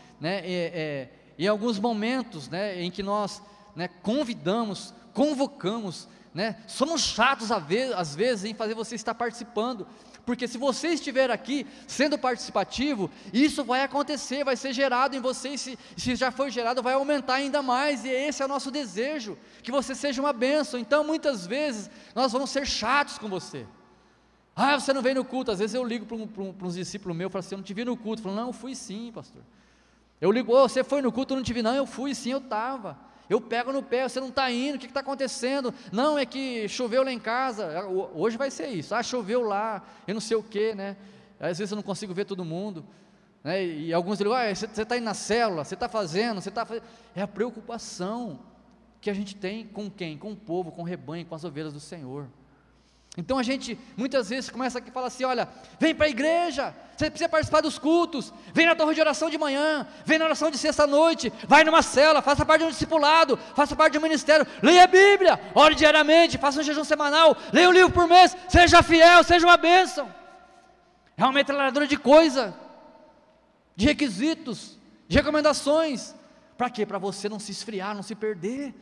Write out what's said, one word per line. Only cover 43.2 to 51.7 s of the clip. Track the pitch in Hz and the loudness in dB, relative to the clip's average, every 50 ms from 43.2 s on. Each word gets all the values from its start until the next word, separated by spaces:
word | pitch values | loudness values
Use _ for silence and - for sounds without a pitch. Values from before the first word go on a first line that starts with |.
| _ _ _ _ - | _ _ _ _ -8
né? | 147 180 190 185 | -6 -4 -4 -4
E, | 175 160 147 156 | -4 -6 -8 -6
e | 165 165 | -2 -2
alguns | 175 175 190 214 190 | -2 0 -2 -2 -2
dizem: | 202 208 240 | -2 0 0
"Ué, | 262 240 214 190 | 0 0 -2 -4
você, | - 214 | -6 -8
você | 220 - 208 220 | -8 -8 -8 -6
tá | 220 240 | -4 -4
indo | 247 233 | -4 -4
na | 220 185 | -4 -6
célula, | - - - 208 240 233 214 180 156 139 | -6 -4 -2 0 0 0 0 -2 -4 -6
você | - 190 | -8 -8
tá | - 240 233 | -8 -8 -6
fazendo, | - 220 202 151 156 196 226 240 220 185 | -4 -4 -4 -2 -2 -2 -2 -2 -4 -6
você | - 196 | -8 -8
tá | 202 233 226 | -8 -8 -8
fazendo." | - 226 226 - - - - - _ - | -8 -10 -12 -12 -16 -20 -20 -20 _ -10
É | 175 202 | -8 -8
a | 202 | -6
preocupação | - - 226 247 - 220 - - 233 214 - - - - 175 196 226 247 247 208 139 - - - - _ _ _ _ _ _ _ _ _ | -6 -6 -6 -6 -6 -10 -14 -14 -14 -14 -14 -14 -10 -8 -8 -8 -6 -8 -10 -10 -12 -14 -18 -20 -20 _ _ _ _ _ _ _ _ _
que | - 214 | -8 -6
a | 196 | -6
gente | 196 208 196 - | -6 -6 -8 -10
tem | - - 185 208 226 220 | -10 -10 -8 -8 -10 -12
com | - - 196 214 196 | -14 -12 -12 -12 -12
quem? | - - 180 160 156 143 | -10 -10 -10 -10 -10 -12
Com | 185 214 208 | -12 -14 -14
o | |
povo, | - - - 165 185 180 160 - | -14 -10 -8 -6 -6 -6 -8 -10
com | 175 170 | -12 -10
o | |
rebanho, | 170 180 151 123 135 160 175 165 | -10 -10 -10 -10 -12 -12 -12 -12
com | 170 165 | -12 -14
as | 151 156 | -12 -12
ovelhas | 175 139 147 160 156 | -12 -10 -10 -10 -12